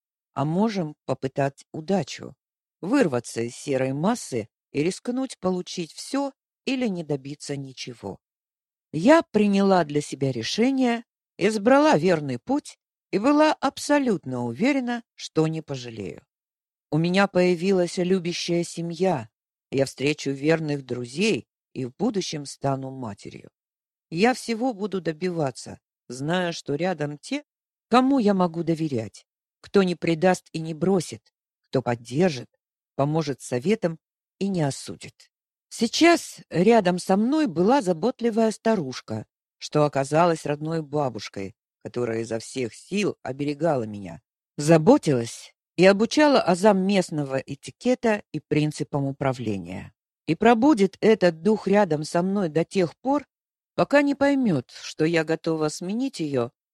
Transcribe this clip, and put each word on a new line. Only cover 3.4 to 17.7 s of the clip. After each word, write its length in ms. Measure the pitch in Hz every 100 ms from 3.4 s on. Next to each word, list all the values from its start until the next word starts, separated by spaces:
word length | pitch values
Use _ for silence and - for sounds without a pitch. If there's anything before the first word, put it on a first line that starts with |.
из 140 | 117 -
серой 380 | - 131 131
массы 540 | 135 180 240 - 123 104 _ _
и 120 | 131
рискнуть 540 | 160 - - 247 262 -
получить 520 | 185 185 180 - 160
всё 400 | - - 269 277 - _ _ -
или 220 | 262 247
не 160 | 175
добиться 540 | 151 143 135 147 - 143
ничего. 600 | 135 127 - 120 98 - _ _ _ _ _ _ _
Я 300 | 151 196 320
приняла 600 | 320 214 208 196 196 190
для 180 | 156 147
себя 300 | - 139 135
решение, 720 | 123 107 - 247 269 247 233 - _ _ -
избрала 600 | 202 214 196 269 302 196
верный 420 | 175 165 143 123
путь 380 | - 285 - - _ _ _
и 80 | 196
была 340 | 226 294 311
абсолютно 920 | - 269 - - 294 254 180 131 127 120
уверена, 580 | 117 240 277 240 240 - -
что 320 | - - 160
не 140 | 160
пожалею. 640 | 147 135 123 113 95 - - _ _ _ _ _ _
У 60 | 151
меня 300 | 170 185 196
появилась 680 | 180 180 175 185